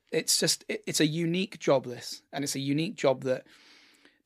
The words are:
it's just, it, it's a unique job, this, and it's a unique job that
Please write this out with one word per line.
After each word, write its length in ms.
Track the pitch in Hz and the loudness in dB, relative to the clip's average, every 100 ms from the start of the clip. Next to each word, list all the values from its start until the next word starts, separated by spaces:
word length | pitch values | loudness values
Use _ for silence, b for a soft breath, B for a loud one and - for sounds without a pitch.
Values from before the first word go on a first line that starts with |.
| - | -4
it's 260 | 160 139 - | -2 0 0
just, 260 | 170 - - | 2 -2 -4
it, 160 | 214 - | -8 -2
it's 140 | - | 2
a 60 | 156 | 2
unique 500 | 156 165 175 190 - | 2 0 0 -2 -2
job, 280 | - 135 123 | 2 2 2
this, 360 | 123 - - _ | -10 -12 -14 _
and 120 | 147 | -6
it's 100 | 143 | -4
a 60 | 139 | -4
unique 340 | 139 143 165 | 0 0 0
job 300 | - 139 131 | 2 2 2
that 200 | 135 127 - b b b b b b b | 0 -4 -4 b b b b b b b